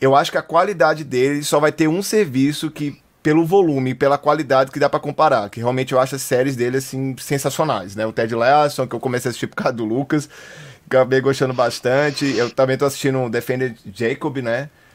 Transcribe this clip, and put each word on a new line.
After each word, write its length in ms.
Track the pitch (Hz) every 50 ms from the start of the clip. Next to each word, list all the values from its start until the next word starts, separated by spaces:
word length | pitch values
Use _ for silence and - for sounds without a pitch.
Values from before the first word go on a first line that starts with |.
Eu 160 | 127 135 135
acho 160 | 139 160 - -
que 40 |
a 60 | 175 -
qualidade 640 | - 156 165 185 196 202 160 170 156 156 156 156
dele 400 | 135 127 123 127 139 147 147 147
só 160 | - - 147
vai 100 | 151 151
ter 160 | 147 - 165
um 160 | 156 160 185 202
serviço 720 | - - 214 208 151 123 131 135 143 147 - - 156 -
que, 280 | - 151 143 131 - _ _ _ _ _
pelo 240 | 160 151 160 165
volume 440 | 160 185 202 190 165 143 135 131 131
e 40 | 127
pela 240 | 131 143 139 143 139
qualidade 540 | - 147 147 156 151 123 135 131 135 135 -
que 80 | 143
dá 80 | 143 143
pra 100 | - 151
comparar, 500 | - 143 - - 156 156 139 117 101 101
que 120 | - 117
realmente 320 | 117 120 127 131 131 131 139
eu 80 | 127
acho 160 | 131 131 135
as 60 | 135 -
séries 340 | - 135 123 127 139 135
dele, 220 | 117 120 123 127 135
assim, 360 | 131 - - 131 135 135 131 131
sensacionais, 760 | - - 147 139 - 143 - - 160 156 127 104 90 98 101
né? 100 | 107 110
O 80 | 110 107
Ted 220 | - 117 113 120
Lasso, 500 | 117 117 123 143 151 151 143 135 - 131
que 120 | - 120
eu 20 | 117
comecei 300 | - 135 123 123 - 127
a 20 |
assistir 160 | 113 - -
por 80 | 113 -
causa 180 | - 107 135 123
do 120 | 113 117
Lucas, 440 | 107 110 127 139 135 156 151 143 - - - - - - - - - - - _
acabei 340 | - - 131 131 127 131 135
gostando 340 | 131 139 135 - 147 127 127
bastante. 680 | 123 123 120 - - - 123 123 139 147 147 135 - 147 139 131
Eu 140 | 107 120 117
também 260 | - - 135 131 131
tô 80 | 131 143
assistindo 380 | 139 135 - - 139 135 131 127
o 80 | 117
Defender 460 | 110 120 117 - 127 127 131 127 113 - _ - 98
Jacob, 440 | 98 117 117 139 135 - 156 127 135
né? 320 | 123 113 113 123 139 147 _ _ _ _ _